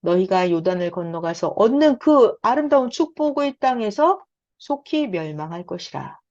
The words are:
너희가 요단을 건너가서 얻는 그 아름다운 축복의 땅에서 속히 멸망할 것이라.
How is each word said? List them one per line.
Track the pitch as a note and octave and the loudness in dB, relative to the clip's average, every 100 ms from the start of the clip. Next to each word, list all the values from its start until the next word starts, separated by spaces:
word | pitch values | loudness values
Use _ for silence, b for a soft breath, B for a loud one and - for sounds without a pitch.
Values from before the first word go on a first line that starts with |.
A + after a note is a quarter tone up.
너희가 | E3+ F3+ F#3 F#3 F3+ | 2 0 2 0 2
요단을 | E3+ F3 F3+ F3 | 0 0 -2 -4
건너가서 | F3 E3+ E3 E3+ E3+ E3+ | -6 -8 -6 -6 -4 -6
얻는 | - A3 C#4 D4+ C4+ | 2 2 4 4 4
그 | - D4 A#3 - | 4 6 6 4
아름다운 | A3 C4 D4 C#4 B3+ | -2 0 2 2 0
축복의 | - D#4+ - D4+ C#4+ C#4+ C4+ | -2 -4 -2 -2 -2 -4 -2
땅에서 | C4 B3 A3 G3+ D#4 G4 _ _ _ _ | -2 0 -4 2 2 2 _ _ _ _
속히 | - C#4+ - D4+ C#4+ | -8 -8 -4 -4 -2
멸망할 | F3 D#3 D3+ D#3 E3+ F3+ | -4 -6 -8 -10 -12 -12
것이라. | F3 - C#3 C3+ - _ | -12 -10 -12 -12 -16 _